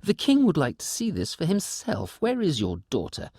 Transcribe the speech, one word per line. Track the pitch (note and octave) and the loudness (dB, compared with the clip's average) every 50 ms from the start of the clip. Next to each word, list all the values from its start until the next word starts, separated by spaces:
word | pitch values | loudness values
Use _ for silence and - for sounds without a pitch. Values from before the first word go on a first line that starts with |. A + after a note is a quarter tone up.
The | - - G#3+ | 0 0 -2
king | - - - C#4 C#4 C#4 | 0 4 4 4 6 6
would | A#3+ E3+ | 6 4
like | D#3+ C#3+ B2 - _ | 4 2 0 -2 _
to | - | -8
see | - - - A#3 A#3 | -8 -6 -4 -4 -4
this | F#3 F#2 F2+ - - | -2 -2 -2 -4 -4
for | - E3+ | -4 0
himself. | D#3 G3 G3+ G3 - - - - - A3 G2+ G2+ F#2 - - | 0 0 0 0 -4 -8 -8 -4 -4 -4 -4 -4 -8 -8 -2
Where | - A3 B3+ B3+ | -2 0 0 2
is | A#3 F#3 D#3 A2+ | 0 0 0 0
your | G#2+ F#2+ F2+ F2 F#2+ _ | 0 -2 -2 -4 -8 _
daughter? | - A#2 E2 - - - - C#2 _ | -4 -4 -4 -4 -8 -10 -12 -12 _